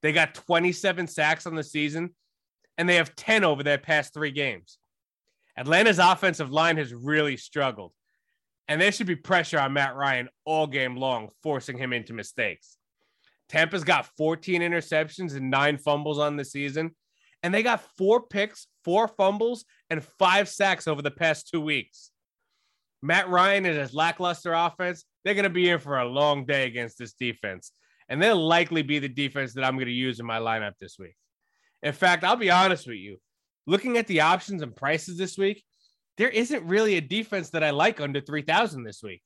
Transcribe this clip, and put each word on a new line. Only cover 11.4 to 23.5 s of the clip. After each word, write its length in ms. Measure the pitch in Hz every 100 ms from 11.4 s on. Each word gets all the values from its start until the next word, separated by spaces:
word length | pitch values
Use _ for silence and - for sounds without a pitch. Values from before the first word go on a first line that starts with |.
forcing 340 | 156 139 123 123
him 160 | 127
into 220 | 123 110
mistakes. 640 | 113 101 - 110 87 _ _ _ _ _ _ _ _ _
Tampa's 340 | 156 160 185
got 240 | 156 156 123 _
fourteen 460 | 156 160 160 175
interceptions 760 | 170 170 160 156 156 - 180 139
and 140 | 131
nine 260 | 135 143 143
fumbles 440 | 151 147 151 147
on 160 | 147 147
the 80 |
season, 480 | 135 143 143 139 165 _ _ _ _ _
and 100 | 175
they 120 | 202
got 180 | 226 233 - _
four 240 | 190 233
picks, 460 | 233 202 214 - - _
four 240 | - 180 226
fumbles, 560 | - 196 208 226 240 - _ _
and 140 | 160 151 _
five 280 | 190 190 202
sacks 380 | - 196 180 -
over 160 | 147
the 80 | 147
past 380 | 139 165 156 -
two 120 | 170
weeks. 520 | 151 143 - - - _ _ _ _ _ _ _ _ _
Matt 260 | 139 175 185
Ryan 380 | 180 190